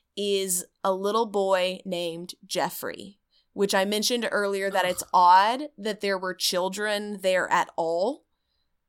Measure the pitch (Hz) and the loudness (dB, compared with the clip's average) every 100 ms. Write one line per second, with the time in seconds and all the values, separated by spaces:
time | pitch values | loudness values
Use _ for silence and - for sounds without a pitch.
0 | _ - 202 196 190 180 - _ 196 190 | _ -6 -2 -2 0 -4 -6 _ -2 0
1 | 196 220 226 202 190 190 185 185 190 175 | 0 0 0 0 2 2 2 -2 -6 -6
2 | 175 165 175 - 190 180 156 - 101 - | -4 -6 -10 -16 -8 -4 -4 -4 -10 -10
3 | 196 - _ _ _ - 196 202 196 214 | -14 -20 _ _ _ -2 0 2 0 0
4 | 214 240 220 208 202 196 196 190 180 180 | 0 -2 -2 -2 -2 -2 -2 0 0 -2
5 | - 185 175 185 208 254 302 - 202 202 | 0 4 8 8 6 2 -6 -8 -8 -4
6 | 202 190 185 180 - 180 185 190 214 208 | -2 -2 -4 -4 -2 0 -2 -2 -2 -2
7 | 208 208 190 185 - 175 - - 165 170 | -4 -4 0 2 2 0 0 -2 -2 0
8 | 202 294 _ _ _ _ _ _ | -2 -4 _ _ _ _ _ _